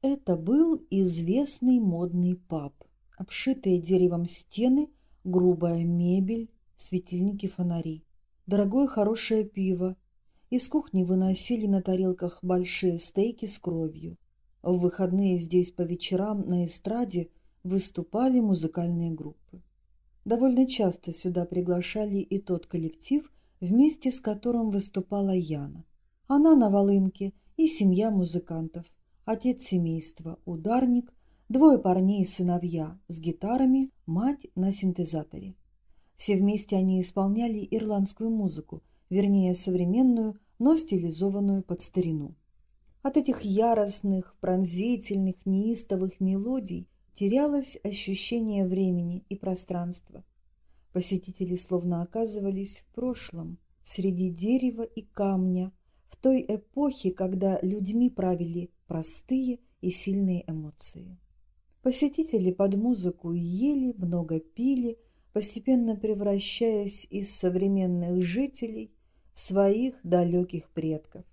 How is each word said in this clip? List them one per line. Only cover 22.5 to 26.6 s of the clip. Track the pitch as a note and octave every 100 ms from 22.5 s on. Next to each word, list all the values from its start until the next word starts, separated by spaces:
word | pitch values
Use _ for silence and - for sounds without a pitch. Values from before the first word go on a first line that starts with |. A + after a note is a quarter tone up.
| F3 -
коллектив, | F3 D#3+ - - C#4+ D4+ _ _ _
вместе | F3+ A3 D4 D4+ C4
с | B3
которым | - G#3 A#3+ A#3+ A3+
выступала | G3+ F#3 - F#3 G3+ G3 F#3
Яна. | D#3+ D3+ C#3+ D3+ - _ _ _ _
Она | C#4 D#4
на | D4+